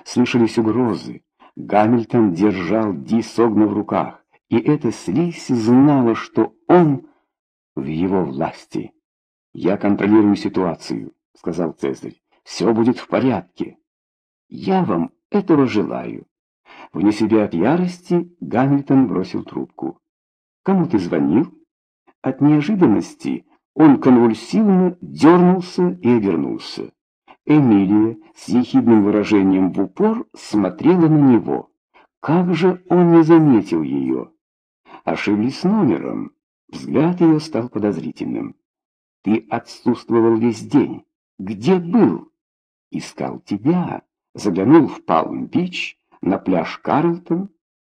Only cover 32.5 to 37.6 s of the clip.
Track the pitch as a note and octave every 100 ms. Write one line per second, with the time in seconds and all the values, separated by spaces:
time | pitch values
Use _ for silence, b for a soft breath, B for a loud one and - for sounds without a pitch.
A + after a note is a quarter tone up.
32.5 | D#3+ F3+ F3+ - F3 E3+ E3 D#3 E3 D3+
33.5 | A2+ F2+ E2+ C#2+ C#2 C2 B1+ - _ _
34.5 | _ _ _ B B - E2 - G#2 A#2
35.5 | - F3+ A3 D3+ D#2 B1+ G#1+ - _ _
36.5 | _ _ B2 C3+ - D#3+ F3+ E3 D#3 D3+
37.5 | A2